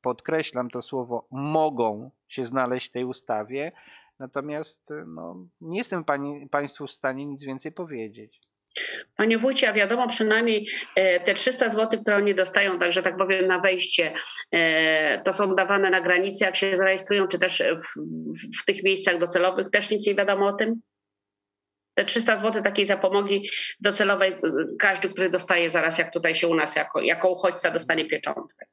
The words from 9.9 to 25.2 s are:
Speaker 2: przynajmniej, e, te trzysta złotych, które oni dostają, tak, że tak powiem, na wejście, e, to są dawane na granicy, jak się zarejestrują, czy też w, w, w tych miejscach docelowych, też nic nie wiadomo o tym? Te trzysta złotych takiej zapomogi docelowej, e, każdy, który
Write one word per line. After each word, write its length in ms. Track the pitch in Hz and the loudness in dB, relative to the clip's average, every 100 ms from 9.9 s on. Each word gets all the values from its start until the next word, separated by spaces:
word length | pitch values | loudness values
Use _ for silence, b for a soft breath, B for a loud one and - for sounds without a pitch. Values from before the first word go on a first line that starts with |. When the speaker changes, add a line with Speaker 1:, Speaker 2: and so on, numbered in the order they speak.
| 240 240 | 2 -2
Speaker 2:
przynajmniej, 600 | - 220 220 233 214 214 B B - | 0 2 4 4 0 -2 B B 2
e, 240 | 190 175 | 4 4
te 140 | 175 | 2
trzysta 360 | 190 254 240 233 | 2 0 2 0
złotych, 320 | 214 220 214 | 2 0 0
które 160 | 214 202 | 2 4
oni 180 | 202 190 | 4 2
dostają, 420 | 185 208 202 175 | 2 2 2 2
tak, 140 | 175 | 0
że 120 | 175 | 2
tak 140 | 185 180 | 0 0
powiem, 280 | 190 190 185 | 2 4 4
na 140 | 180 | 4
wejście, 540 | 190 185 175 - 160 160 B B - | 2 2 0 0 0 -2 B B -2
e, 720 | 170 165 160 160 156 156 107 | 2 4 4 4 4 2 0
to 120 | - | 0
są 220 | 190 196 190 | 0 2 2
dawane 340 | 190 202 196 | 2 4 4
na 120 | 185 | 2
granicy, 440 | 180 180 196 196 190 | 4 2 2 0 0
jak 100 | 185 | 2
się 220 | 196 185 | 0 2
zarejestrują, 500 | 190 190 190 208 185 | 2 2 0 0 2
czy 120 | 175 | 0
też 240 | 180 - 143 165 | 0 2 0 0
w, 220 | - 151 156 160 156 165 | -6 -10 -10 -8 -8 -10
w, 220 | - - | -12 -4
w 40 | - | -2
tych 180 | 190 | 0
miejscach 340 | 190 190 190 170 | 0 2 0 0
docelowych, 520 | 170 175 185 190 196 | 0 2 2 0 0
też 200 | 208 202 | 0 0
nic 180 | 214 214 | 0 0
nie 80 | 196 | 2
wiadomo 320 | 196 196 202 | 2 2 2
o 60 | |
tym? 280 | 202 220 233 _ _ _ _ _ _ _ _ _ _ _ - | 0 -2 -2 _ _ _ _ _ _ _ _ _ _ _ -4
Te 100 | - | -2
trzysta 300 | 233 226 214 | -2 0 0
złotych 280 | 214 214 | 0 0
takiej 220 | 208 202 196 | -2 0 0
zapomogi 640 | 190 190 202 202 202 202 B B B | 2 4 4 2 -2 -2 B B B
docelowej, 520 | 202 202 202 190 190 | -2 2 2 4 2
e, 80 | 185 160 160 160 - | 2 -2 0 -4 0
każdy, 300 | 202 190 190 | 2 2 -4
który 200 | 185 | 0